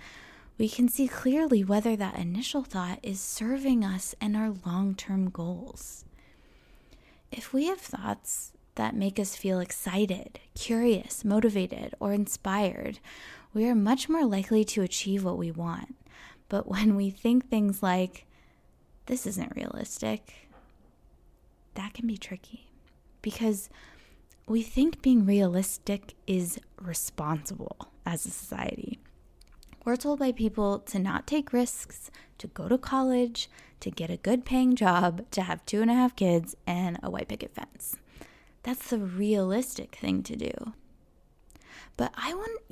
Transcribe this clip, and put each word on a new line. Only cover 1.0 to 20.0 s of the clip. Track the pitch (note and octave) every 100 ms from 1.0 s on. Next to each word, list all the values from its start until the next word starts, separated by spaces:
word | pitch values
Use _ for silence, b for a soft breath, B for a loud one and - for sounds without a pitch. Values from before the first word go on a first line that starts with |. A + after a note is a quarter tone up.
| C4
clearly | - B3+ C#4+ D#4+ A#3
whether | F#3+ G#3 A3 A3
that | F#3+ -
initial | E3+ F3+ C4 D4
thought | C4+ F#3+ F3+ F3+
is | - G3
serving | - - A3 C4+ C4+ B3
us | G3 F#3 - -
and | G#3 G#3+
our | A3 G3
long-term | F3+ F3 G3 F#3+ - F#3+ F#3
goals. | F3+ E3+ F3+ B3 - - - - b b b b b b b b b b b _
If | - -
we | C4 D#4
have | F#4+
thoughts | - - G#3 G3+ - - - - _ -
that | A3
make | A#3 G3 G3
us | G3 -
feel | F#3+ F#3
excited, | F3+ - - F#3 G#3 F#3 - - -
curious, | - - A3+ A#3+ G3 - -
motivated, | G#3 G#3 A3+ G3+ F#3 - - -
or | G#3
inspired, | G3+ G3+ - G3 F#3+ G3+ - - G3+ B B B B B
we | G#3+ A#3
are |
much | A#3 G3+ C4+ -
more | D#4+
likely | C4+ G3 F#3+ A3
to | G#3+ -
achieve | F#3 - G3 G3
what | F#3 F3
we | E3+
want. | E3 E3+ E3+ - - - B B B -
But | G3 -
when | F#3+ G#3+
we | G3+ G3
think | G3 A#3 B3 -
things | A3 G#3 G3
like, | F#3+ F3+ F3+ - - b b b b _ _ - -
"This | B3+ -
isn't | F#3 - -
realistic," | G1+ - - -